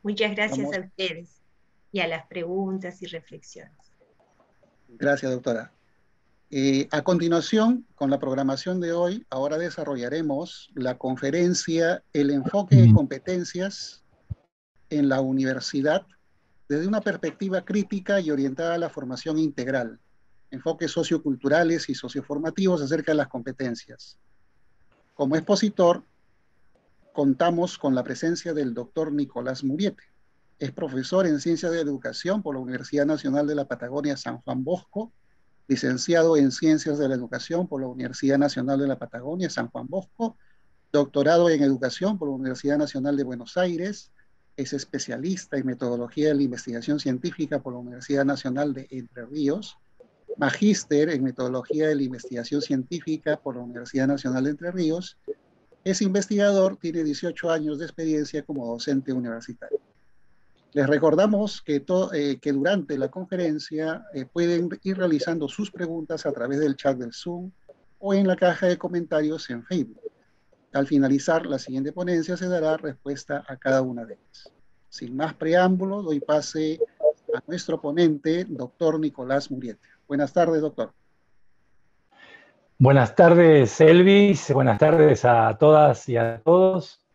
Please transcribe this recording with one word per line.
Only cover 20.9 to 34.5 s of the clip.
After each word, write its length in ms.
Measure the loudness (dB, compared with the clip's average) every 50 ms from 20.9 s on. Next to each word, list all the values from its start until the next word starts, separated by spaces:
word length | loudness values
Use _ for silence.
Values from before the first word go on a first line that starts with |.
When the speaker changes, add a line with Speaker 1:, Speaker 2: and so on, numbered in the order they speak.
Speaker 2:
socioculturales 960 | -2 -2 0 0 -2 -2 0 -4 -4 -2 0 2 2 4 4 2 0 -2 -2
y 80 | -6 -8
socioformativos 840 | -8 -8 -10 -10 -10 -8 -6 -8 -6 -6 -6 -4 0 0 2 2 0
acerca 320 | 0 -2 -2 -2 0 0 0
de 60 | 0
las 100 | 0 -2
competencias. 880 | -6 -12 -10 -10 -10 -8 -6 -6 -6 -8 -12 -20 -20 _ -20 -20 _ _ _ _ _ _ _ _ _ _ _ _ _ _ _ _ _ _ _ _ _
Como 240 | -2 -2 0 0
expositor, 680 | -2 2 2 2 2 2 0 2 4 4 4 4 2 _ _ _ _ _ _ _ _ _ _ _ _ _ _ _ _ _ _ _ _ _ _ _
contamos 640 | 0 2 2 2 4 2 2 2 2 -2 -2 -4
con 160 | -4 -2 0 0
la 100 | 0 -2
presencia 500 | -4 -6 -4 -4 -4 -4 -4 -6 -6 -4
del 200 | -4 -4 -4 -4
doctor 380 | -8 -10 -8 _ -6 -4 -2
Nicolás 520 | -2 -4 -4 -4 -6 -8 -6 -6 -8 -4 -4
Muriete. 400 | -4 -2 -2 -2 -4 -4 -8 _ _ _ _ _ _ _ _ _ _ _
Es 140 | _ -10 -10
profesor 560 | -8 -8 -8 -6 -6 -6 -4 0 0 2 2
en 120 | 2 0 0
Ciencias 320 | 0 -2 -2 0 -2 -4
de 60 | -2
la 60 | -2 -2
Educación 580 | -4 -4 -6 -8 -10 -10 -6 -4 -2 -2 -2
por 140 | -2 -6 -8
la 60 | -8
Universidad 440 | -8 -8 -8 -8 -8 -4 0 0 2
Nacional 400 | 2 0 -2 -2 -2 0 0 0
de 80 | 0 -2
la 120 | -4 -4
Patagonia 520 | -6 -6 -8 -8 -8 -6 -4 -4 -4 -4
San 220 | -4 -8 -10 -10 -10
Juan 240 | _ -8